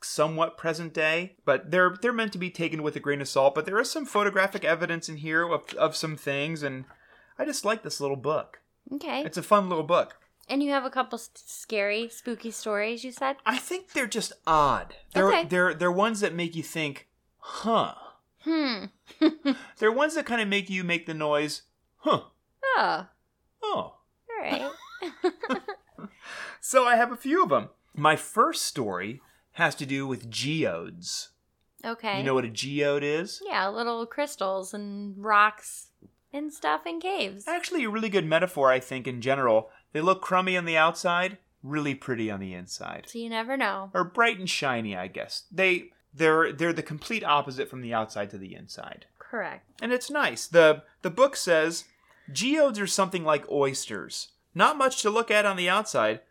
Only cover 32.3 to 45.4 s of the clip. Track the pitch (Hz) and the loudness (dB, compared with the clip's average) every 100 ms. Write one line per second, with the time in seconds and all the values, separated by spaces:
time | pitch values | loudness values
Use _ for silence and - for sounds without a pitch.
32.3 | 131 120 110 131 143 143 143 143 156 196 | 0 0 -6 -4 0 2 2 0 -2 -4
33.3 | - 392 226 190 214 240 233 233 - 294 | -10 -4 -2 -2 -2 -4 -4 -6 -4 -6
34.3 | - 196 190 190 208 202 202 202 190 208 | -4 -4 -4 -6 -10 -10 -10 -10 -8 2
35.3 | 208 208 208 - - - _ - _ _ | 4 4 2 -12 -16 -18 _ -20 _ _
36.3 | 277 302 294 302 311 339 339 359 392 202 | -10 -10 -4 -2 -2 -4 -8 -6 -4 -6
37.3 | 196 254 349 - 359 226 214 220 190 156 | -8 -6 -6 -4 -2 -2 -2 0 0 2
38.3 | 160 180 147 135 127 - 131 127 123 123 | 2 2 4 4 4 0 -8 -6 -4 0
39.3 | 139 127 110 - - _ 151 170 185 - | 2 6 4 2 -8 _ 0 2 2 2
40.3 | 185 185 180 170 160 160 165 180 175 185 | 0 2 0 2 4 4 4 0 2 0
41.3 | 190 _ _ 135 151 147 135 - 117 110 | -4 _ _ -6 -2 -2 -4 -4 -4 -2
42.3 | 98 95 90 90 - 85 - - 233 233 | -4 -8 -10 -12 -12 -10 -12 -12 -12 -6
43.3 | 226 226 269 220 190 190 185 180 240 233 | -6 -4 -2 -2 -2 -2 -2 0 2 2
44.3 | 202 185 - 139 120 110 95 92 - - | 2 -4 -2 0 -2 -4 -6 -8 -8 -10
45.3 | - | -10